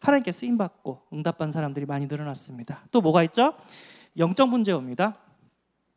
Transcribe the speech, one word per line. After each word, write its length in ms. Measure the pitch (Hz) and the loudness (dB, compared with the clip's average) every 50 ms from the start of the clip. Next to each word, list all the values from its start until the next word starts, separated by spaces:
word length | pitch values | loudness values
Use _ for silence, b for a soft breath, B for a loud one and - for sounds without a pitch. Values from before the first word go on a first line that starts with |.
하나님께 320 | - - 285 277 240 - 175 | 2 2 2 4 2 0 -4
쓰임받고 720 | - - 247 240 226 202 165 - _ _ 143 131 - _ _ - | -4 -2 -2 0 0 0 -4 -6 _ _ -12 -12 -12 _ _ -10
응답받는 400 | 151 151 170 170 - 160 156 151 | -4 -4 -4 -4 -2 -4 -4 -4
사람들이 340 | 165 156 143 139 143 143 | -4 -4 -4 -4 -6 -6
많이 200 | 139 139 139 143 | -6 -4 -6 -4
늘어났습니다. 800 | 139 151 147 151 147 135 131 - - 135 123 117 - 151 - - _ | -6 -6 -8 -8 -8 -10 -10 -10 -12 -12 -14 -12 -12 -14 -14 -10 _
또 100 | - 247 | 2 2
뭐가 220 | 190 160 156 175 170 | 4 6 6 6 4
있죠? 300 | 165 - 233 240 294 - B B B B B B B B B B B _ | 4 4 4 2 2 2 B B B B B B B B B B B _
영적 320 | 160 165 165 185 - 269 254 | 0 0 0 2 2 2 4
문제 240 | 240 247 220 202 185 | 4 2 0 0 0
옵니다. 440 | 147 127 127 123 120 180 214 214 - _ _ _ _ _ _ _ _ _ _ _ _ _ _ _ | -2 -2 -4 -2 -2 -2 -2 -2 -6 _ _ _ _ _ _ _ _ _ _ _ _ _ _ _